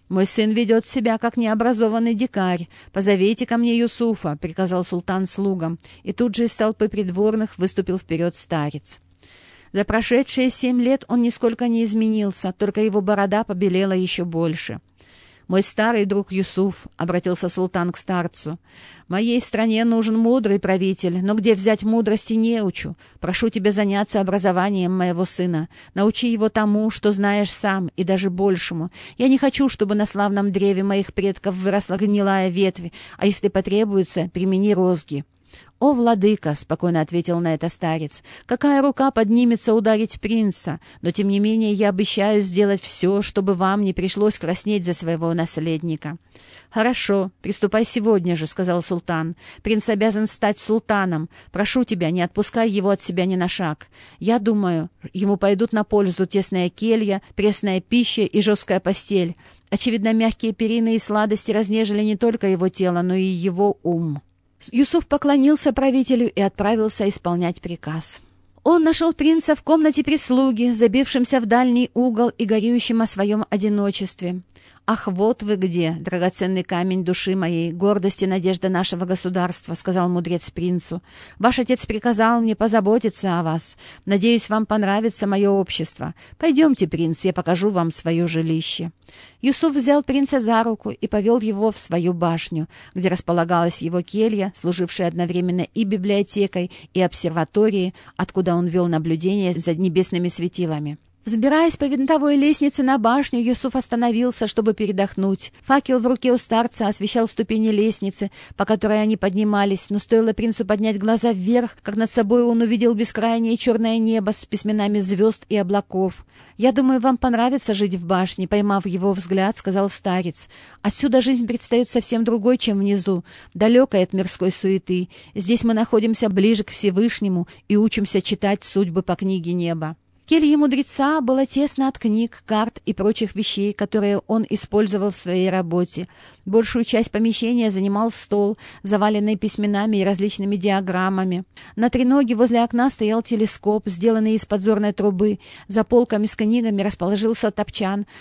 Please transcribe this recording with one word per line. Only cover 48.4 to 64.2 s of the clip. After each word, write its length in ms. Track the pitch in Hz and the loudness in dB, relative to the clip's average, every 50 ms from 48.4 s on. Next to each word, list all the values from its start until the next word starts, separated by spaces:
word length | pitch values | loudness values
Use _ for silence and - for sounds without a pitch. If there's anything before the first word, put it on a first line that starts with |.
| 160 | -2
сказал 360 | 156 - - 185 180 175 175 | -4 -4 -2 -2 0 0 -2
султан. 540 | 160 - 185 175 - - 170 160 160 160 170 - - - - - | -2 -2 -4 -4 -4 -4 -4 -4 -4 -6 -8 -10 -16 -20 -16 -6
«Принц 260 | - 208 220 214 - - | -2 0 0 0 0 0
обязан 360 | 220 196 214 226 196 214 220 | 0 2 2 2 2 0 -2
стать 320 | 208 - - - 208 208 - | -2 -2 0 0 0 0 0
султаном. 680 | - - 214 226 - - 214 202 190 185 170 156 156 - - - - - | -2 0 -2 0 0 0 0 0 0 0 -2 -4 -4 -6 -12 -18 -20 -10
Прошу 320 | - 180 208 - - 254 240 | -4 -4 -2 0 0 0 0
тебя, 260 | - 220 175 170 156 | 0 0 -2 0 0
не 120 | 175 180 | 0 0
отпускай 460 | 170 170 - 202 208 - - 233 226 233 | -2 -2 -2 -2 -2 -2 0 0 0 0
его 220 | 196 202 185 202 | 0 0 0 0
от 120 | 196 190 | 0 0
себя 240 | - - 175 180 180 | -2 -4 -2 -2 0
ни 100 | 190 190 | 0 0
на 120 | 185 175 180 | 0 -2 -2
шаг. 400 | - - 185 156 151 - - _ _ - - - - - | -2 -4 -4 -4 -6 -8 -12 _ _ -20 -20 -20 -14 -6
Я 200 | 170 202 226 247 | -2 0 0 0
думаю, 500 | 208 226 220 208 202 180 170 160 160 170 _ _ - 165 | 2 0 0 2 0 0 0 -2 -4 -6 _ _ -16 -10
ему 240 | - 190 202 202 202 | -6 -2 0 0 0
пойдут 360 | 185 - 196 202 185 233 - | 2 2 2 2 2 0 0
на 120 | - 214 214 | 0 -2 -2
пользу 420 | - - 208 202 185 175 - 190 | 2 2 2 2 2 0 -2 -2
тесная 440 | 180 - 196 185 - 196 180 180 180 | -2 -2 -2 -2 -2 -2 -2 -2 -2
келья, 500 | - - 214 226 226 220 220 202 190 190 - - - | -4 -2 0 0 2 2 0 0 -2 -4 -6 -10 -4
пресная 460 | - 196 214 202 - - 202 185 185 | 0 0 0 0 0 -2 -2 -2 -2
пища 420 | 185 - 233 240 240 - - 233 | -2 0 2 2 2 2 0 -2
и 180 | 208 - - 214 | 0 0 2 2
жесткая 400 | 196 214 208 202 - - 190 190 | 2 2 2 0 0 -2 -2 -2
постель. 560 | - 185 196 - - - 202 190 175 170 175 _ - - - _ _ - | 0 -2 -4 -4 -2 -2 0 0 0 -2 -6 _ -18 -20 -20 _ _ -6
Очевидно, 420 | - - - 254 220 214 196 220 226 | -4 -2 0 0 0 0 0 2 2
мягкие 380 | 220 226 226 220 - - 226 | 2 2 0 0 -2 -4 -4
перины 440 | 214 - 226 214 226 233 226 226 226 | -2 -2 -2 0 0 0 0 2 0
и 20 | 220 | 0
сладости 520 | - - 208 214 214 214 214 208 - - | 0 0 0 0 0 0 0 -2 -2 -2
разнежили 520 | 202 214 226 190 214 220 226 202 208 208 | 0 0 0 0 0 0 0 0 0 0
не 140 | 214 214 214 | 0 0 0
только 300 | 185 240 233 226 233 - | 2 0 0 0 0 0
его 220 | 196 190 170 185 185 | 0 0 2 0 -2
тело, 320 | - - 190 180 175 175 | -2 0 -2 0 0 0
но 120 | 175 180 185 | 0 0 0
и 100 | 190 190 | 0 0
его 540 | 190 185 170 170 196 175 180 202 202 196 _ | -2 -2 -2 -2 -2 0 2 2 0 0 _
ум». 380 | - 170 175 165 170 160 143 147 | -2 -2 -2 -2 -2 -4 -4 -6